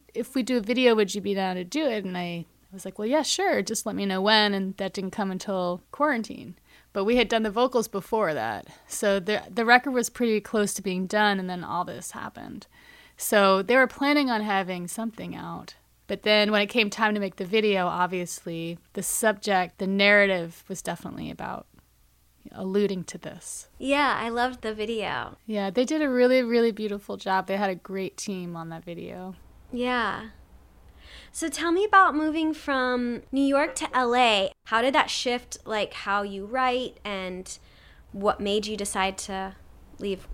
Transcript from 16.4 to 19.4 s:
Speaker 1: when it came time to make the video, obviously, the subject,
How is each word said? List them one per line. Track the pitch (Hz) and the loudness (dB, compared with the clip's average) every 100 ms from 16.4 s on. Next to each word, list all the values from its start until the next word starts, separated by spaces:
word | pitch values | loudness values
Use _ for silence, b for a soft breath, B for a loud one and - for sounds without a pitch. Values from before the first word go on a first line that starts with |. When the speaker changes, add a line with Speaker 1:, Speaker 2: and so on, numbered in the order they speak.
| 208 | 6
Speaker 1:
when | 208 | 4
it | 202 | 2
came | 240 208 | 2 0
time | - 220 | 2 0
to | 214 | 2
make | 190 - | -2 -6
the | |
video, | 185 220 214 190 180 | -2 2 4 4 2
obviously, | 170 180 185 175 - - 165 165 170 _ | 0 0 -2 -6 -8 -8 -6 -6 -8 _
the | - | -8
subject, | 190 - 220 202 | -4 0 0 0